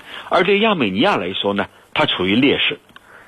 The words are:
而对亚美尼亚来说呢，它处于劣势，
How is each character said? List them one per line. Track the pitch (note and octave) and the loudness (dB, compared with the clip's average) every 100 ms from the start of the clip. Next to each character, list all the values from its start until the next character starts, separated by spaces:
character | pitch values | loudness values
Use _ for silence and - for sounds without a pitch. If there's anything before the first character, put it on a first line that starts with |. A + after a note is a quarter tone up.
| - - - | -10 -16 -2
而 | E3 | 0
对 | F#3 G3+ | 2 2
亚 | A3 | 2
美 | F#3+ A2 | 0 0
尼 | F#2+ | 0
亚 | F3+ D#3+ | 0 0
来 | F2+ | -4
说 | F#2+ G2+ | -4 -2
呢， | G2+ F#2 - _ | -2 -4 -8 _
它 | - | -4
处 | G2+ - F#2 | -2 0 0
于 | |
劣 | A2 C#3 D#2 | 2 4 2
势， | - - _ - - - | 0 -6 _ -20 -20 -20